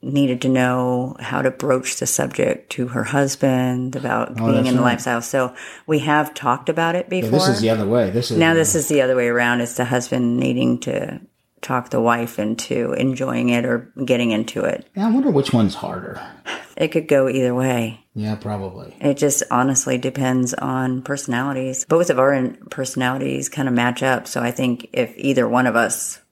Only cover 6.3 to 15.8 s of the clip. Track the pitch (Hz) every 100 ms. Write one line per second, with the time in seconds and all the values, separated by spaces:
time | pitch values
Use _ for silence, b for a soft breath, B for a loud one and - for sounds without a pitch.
6.3 | - 143 127 - 156 165 175 - 185 110
7.3 | 131 - 107 110 110 101 120 107 104 123
8.3 | - 165 165 156 165 139 147 127 127 120
9.3 | 120 120 120 120 - 123 127 123 131 120
10.3 | 120 131 123 127 120 - - - - -
11.3 | _ _ _ - 127 120 127 117 117 117
12.3 | - 107 117 - 131 117 - 135 127 131
13.3 | 120 120 120 123 120 120 - 127 123 120
14.3 | 107 110 - - - - - 214 240 269
15.3 | 151 139 123 104 -